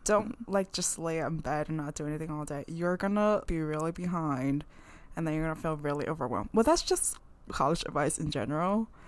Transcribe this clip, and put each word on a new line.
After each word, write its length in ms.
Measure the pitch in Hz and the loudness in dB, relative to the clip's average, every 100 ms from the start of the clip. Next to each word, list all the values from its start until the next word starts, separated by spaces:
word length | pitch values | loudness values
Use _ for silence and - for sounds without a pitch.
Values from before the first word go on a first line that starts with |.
Don't, 460 | - 208 214 - - | 4 4 4 -6 -2
like, 220 | 196 190 | 0 0
just 260 | - 175 - | -2 -2 -2
lay 220 | 165 160 | -2 0
in 180 | 143 160 | 0 -2
bed 300 | 127 151 151 | -2 -2 -2
and 100 | 156 | -2
not 160 | 147 | -4
do 140 | - 147 | -4 -4
anything 240 | 151 160 | -4 -4
all 140 | 151 202 | -6 -4
day. 180 | 143 - | -6 -6
You're 300 | 165 175 180 | -2 0 0
gonna 460 | 196 208 208 208 - | 2 4 4 4 2
be 140 | 165 | -2
really 300 | 156 151 160 | 0 0 -2
behind, 760 | 175 175 175 156 131 135 143 - - - - - - | -2 -2 -2 0 0 0 0 -2 -14 -20 -20 -12 -4
and 120 | 160 | -2
then 80 | 156 | 0
you're 80 | |
gonna 120 | 160 160 | -2 -2
feel 200 | 165 156 | -2 -2
really 300 | 143 143 - | -2 -2 -2
overwhelmed. 420 | 160 123 104 - | -2 -2 -2 0
Well, 100 | 220 | 4
that's 180 | 233 339 | 6 4
just 360 | - 370 - - - - - | 4 0 0 -4 -10 -20 -10
college 320 | - 139 170 - | 0 2 2 0
advice 320 | 147 143 - | 0 0 0
in 100 | 151 | -2
general. 560 | 147 110 151 180 208 226 - | -2 -2 0 0 0 -2 -8